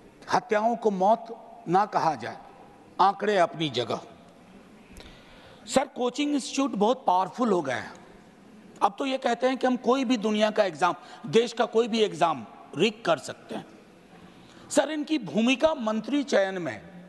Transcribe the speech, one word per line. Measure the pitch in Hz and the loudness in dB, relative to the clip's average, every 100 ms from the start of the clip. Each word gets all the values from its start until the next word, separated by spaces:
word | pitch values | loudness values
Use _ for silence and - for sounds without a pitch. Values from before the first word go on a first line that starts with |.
| - - - | -20 -20 -2
हत्याओं | 175 - 208 226 233 | -2 0 0 0 0
को | 220 | 0
मौत | 190 190 226 - - - - 165 | 2 2 2 0 -16 -18 -16 0
ना | 180 208 | 2 2
कहा | 175 160 | 0 0
जाए, | 139 113 - - - - - - - | -2 -6 -12 -16 -20 -20 -20 -16 2
आंकड़े | 190 190 208 202 | 2 4 0 4
अपनी | 165 160 160 | 2 2 -2
जगह। | 120 117 - - - - - - - - - - - - - - - - - - | -2 -4 -6 -8 -20 -20 -20 -20 -20 -20 -20 -20 -20 -20 -20 -20 -20 -20 -20 -2
सर, | 262 269 | 0 0
कोचिंग | - 247 240 294 | -2 -4 -2 -2
इंस्टीट्यूट | 285 - - 269 | -2 -2 -4 -2
बहुत | 220 208 262 - | 0 0 2 0
पावरफुल | 180 185 - 240 | 0 -2 -2 0
हो | 180 | 0
गए | 139 | 0
हैं। | 117 92 - - - - - - - - - | -6 -8 -14 -20 -20 -20 -20 -20 -20 -20 -2
अब | 285 285 | -2 -2
तो | 277 | -4
ये | 262 | -2
कहते | 247 233 254 | -2 0 0
हैं | 262 | 0
कि | 262 | 0
हम | 247 | 0
कोई | 226 269 | 2 2
भी | 240 247 | 2 0
दुनिया | 214 214 214 | 0 0 0
का | 214 | 2
एग्जाम, | 196 151 180 160 - - - | 0 0 -2 -2 -10 -16 0
देश | 214 233 | 2 2
का | - | 0
कोई | 220 220 240 | 0 2 0
भी | 220 | 2
एग्जाम | 208 165 170 143 104 - - 139 | 0 2 0 0 -6 -18 -14 0
रिग | 214 220 | 0 0
कर | 175 160 | 0 0
सकते | - - - | -2 -14 -12
हैं। | - - - - - - - - - - - - | -12 -12 -20 -20 -20 -20 -20 -20 -20 -20 -20 0
सर, | - 277 | 2 2
इनकी | 311 294 311 | -2 -2 -2
भूमिका | 180 208 233 269 311 | 0 0 2 4 2
मंत्री | 302 220 220 220 285 | 2 -2 -4 -2 -2
चयन | 269 208 190 | 2 2 0
में, | 190 156 110 - - | -2 -6 -8 -12 -20